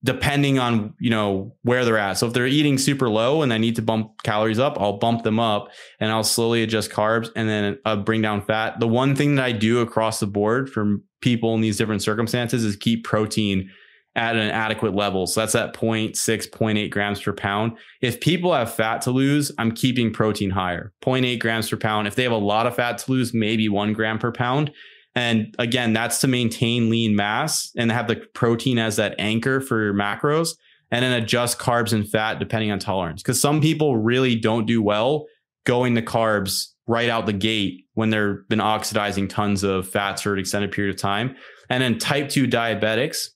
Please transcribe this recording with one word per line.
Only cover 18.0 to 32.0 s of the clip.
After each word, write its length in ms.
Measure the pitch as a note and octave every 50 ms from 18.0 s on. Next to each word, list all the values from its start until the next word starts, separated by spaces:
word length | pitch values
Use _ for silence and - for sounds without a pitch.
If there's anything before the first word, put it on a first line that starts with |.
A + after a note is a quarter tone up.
If 180 | - B2 A#2+ -
people 360 | - D3 E3+ F#3 F3 F#3 E3+
have 180 | C#3 A#2 G#2+
fat 300 | - - A2 A2 A2+ -
to 80 | - B2+
lose, 420 | B2 C3 C3+ C#3 C#3+ D3 C#3+ C#3 - -
I'm 140 | A#2 A2+
keeping 380 | A2+ - - C3 A#2 B2 A#2 A2
protein 380 | G#2+ - A2+ G#2+ G#2+ - G#2+ G2
higher, 460 | F#2+ G2 F#2 F2+ F2 E2+ - A2 _ _
point 240 | - C3 B2+ C3 B2+
eight 120 | B2 B2 A#2
grams 300 | A2+ A2+ A2+ A2+ G#2+ -
per 80 | -
pound. 320 | - - A2 G#2+ G#2+ G#2+ G2+
If 60 | G#2
they 80 | -
have 100 | B2+ B2
a 40 | A#2 A2
lot 280 | G#2 G2+ G#2 A2 A#2
of 80 | B2 A#2+
fat 220 | - B2 A#2+ A#2
to 140 | G#2 - -
lose, 220 | C3 C3 B2+ A2+ -
maybe 340 | A2+ G#2+ G#2 A2+ A2+ A2 G#2+
one 240 | G2+ G2+ G#2 G#2+
gram 260 | G#2+ G#2+ A2 A2 A2 A2
per 140 | A#2+ A#2+
pound. 400 | A#2 - B2 A#2+ B2+ C#3+ D#3 C#3+ - - - - - - _ _ _
And 360 | B2 A#2+ A#2+ A#2 A2 G#2+ A2 - -
again, 360 | A#2+ A#2 A#2 B2+ A#2+ A#2 A2
that's 260 | A2 A#2 A#2 A#2 -
to 80 | - C#3
maintain 640 | B2+ B2 B2 A2+ A2+ - B2 A#2 A#2 B2 A#2 A2+
lean 260 | A2+ A2+ A#2 A2 G#2
mass 560 | G#2 G2+ G#2 G#2+ A#2+ D3 D#3+ D3 - - - _
and 140 | - A#2 A#2
have 160 | A2+ B2 A#2
the 100 | A2+ A2 - - - _
protein 440 | - - A#2 A#2 A#2 - C#3 B2+ A#2
as 160 | A2+ A2+ G#2
that 200 | A2+ G#2+ G2 - -
anchor 420 | F#2 G#2+ A2 A#2 A#2 C3+ C3 C3+
for 220 | C3+ C3+ B2 A2
your 120 | A2 G#2 G2+
macros, 600 | G2+ G2+ G2+ G2+ - - D3 D3 D#3+ E3 E3 - _ _ _ _ _ _ _
and 100 | A2+ A#2+
then 180 | B2+ B2+ B2 A#2+
adjust 380 | A2+ G#2 - A#2+ A#2+ A#2+ - -
carbs 340 | - - A#2+ A#2+ A#2 G#2
and 160 | A#2 G#2+